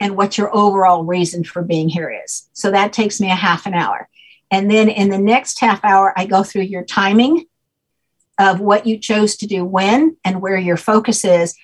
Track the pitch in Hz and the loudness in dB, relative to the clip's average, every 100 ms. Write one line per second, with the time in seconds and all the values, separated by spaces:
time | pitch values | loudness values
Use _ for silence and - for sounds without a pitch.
0 | 202 196 202 - 208 214 208 196 185 170 | -6 -2 -2 -2 -2 2 2 4 4 2
1 | 165 180 170 175 160 180 170 165 160 170 | 0 -2 -2 -4 -8 -6 -4 -2 -2 -4
2 | 156 107 - - - - 202 196 208 - | -6 -10 -12 -14 -14 -6 0 0 0 0
3 | 214 - 196 185 190 170 202 175 165 - | -2 -2 -2 0 0 -2 -2 -4 -2 -4
4 | - _ _ _ - 190 202 214 214 208 | -10 _ _ _ -4 -2 2 4 4 2
5 | 196 196 202 247 - - 226 196 208 196 | 0 2 2 0 -2 -2 -2 0 2 4
6 | 196 180 190 190 196 202 190 185 - - | 4 0 0 0 0 -4 -6 -6 -6 -2
7 | 196 208 247 330 - _ _ _ _ _ | 2 4 4 2 -2 _ _ _ _ _
8 | _ _ _ - 196 185 208 208 233 214 | _ _ _ 0 2 2 2 0 0 -4
9 | - 214 214 - 208 190 180 190 196 247 | -2 0 0 -2 -6 -6 -2 -2 2 2
10 | 320 - 190 185 190 190 180 170 - 214 | 2 0 -4 -4 -4 -2 -2 -2 0 0
11 | 220 220 196 175 170 - | 0 -2 2 2 2 -6